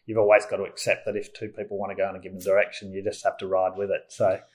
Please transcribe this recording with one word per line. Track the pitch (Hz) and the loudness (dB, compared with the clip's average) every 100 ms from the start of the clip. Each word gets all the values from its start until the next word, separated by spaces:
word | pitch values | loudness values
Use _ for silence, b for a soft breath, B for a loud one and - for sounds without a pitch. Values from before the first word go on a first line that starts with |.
| - | -2
you've | 110 | 2
always | 104 104 - | 8 8 6
got | 98 | -4
to | 95 | -6
accept | - 110 95 107 | -4 -2 -2 -2
that | 101 | -6
if | 101 | -8
two | - 107 | -10 -12
people | 107 101 101 | -10 -8 -8
want | 101 | -6
to | 95 | -2
go | 95 | -4
in | 92 | -4
a | |
given | 92 95 | -12 -6
direction, | 98 98 101 - 98 | 2 4 2 -2 -10
you | 95 | -6
just | 101 - | -6 -2
have | 95 - | -2 -2
to | 95 | -2
ride | 95 92 90 | 0 0 0
with | 98 | -2
it. | 90 - | -4 -6
So | - 104 - - | -2 0 0 -6